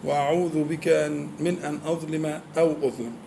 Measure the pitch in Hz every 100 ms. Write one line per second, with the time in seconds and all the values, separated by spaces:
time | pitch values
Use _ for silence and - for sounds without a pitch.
0 | 147 143 143 165 175 156 151 160 165 160
1 | 151 151 147 - 160 180 151 151 151 165
2 | 156 156 156 151 - 156 165 151 139 113
3 | 117 117